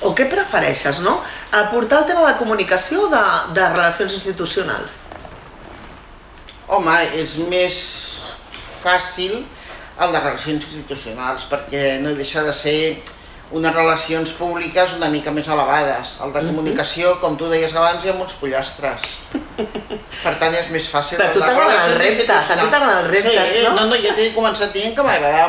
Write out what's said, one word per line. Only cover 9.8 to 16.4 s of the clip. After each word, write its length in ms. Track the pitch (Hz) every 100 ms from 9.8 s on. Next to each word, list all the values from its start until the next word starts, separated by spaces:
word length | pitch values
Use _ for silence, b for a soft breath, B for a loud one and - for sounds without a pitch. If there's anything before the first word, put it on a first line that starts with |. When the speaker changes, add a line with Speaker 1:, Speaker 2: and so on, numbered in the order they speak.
| B -
Speaker 2:
el 120 | 175
de 80 | 156
relacions 440 | 139 123 156 151
institucionals, 800 | - 156 - 135 113 120 127 - -
perquè 500 | 143 - 143 139 135
no 140 | 147 143
deixa 260 | 139 156
de 100 | 151
ser 480 | 147 147 156 160 156 - B B B -
unes 220 | 160 165 165
relacions 560 | 160 156 - 160 160
públiques 640 | - 175 170 165 175 180 170
una 140 | 156
mica 200 | 147 147
més 160 | 151 151
elevades. 680 | 147 131 151 143 127 131 -
El 80 | 139
de 80 | 147